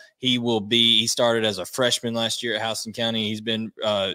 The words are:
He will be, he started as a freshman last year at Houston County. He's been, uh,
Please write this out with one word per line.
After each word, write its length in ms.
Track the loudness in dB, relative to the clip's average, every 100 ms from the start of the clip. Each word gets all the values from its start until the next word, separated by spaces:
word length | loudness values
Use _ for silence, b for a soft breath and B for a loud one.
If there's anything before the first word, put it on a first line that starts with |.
| B B
He 200 | 0 0
will 220 | 2 0
be, 380 | 2 4 6 4
he 80 | 2
started 380 | 2 2 2
as 140 | 0 -2
a 80 | -6
freshman 460 | 0 0 0 -2
last 300 | -2 -2 -2
year 140 | -4 -4
at 60 |
Houston 300 | -4 -6 -8
County. 360 | -4 -2 -2 -2
He's 120 | -4
been, 300 | -4 -4 -4 -4
uh, 300 | -2 0 -2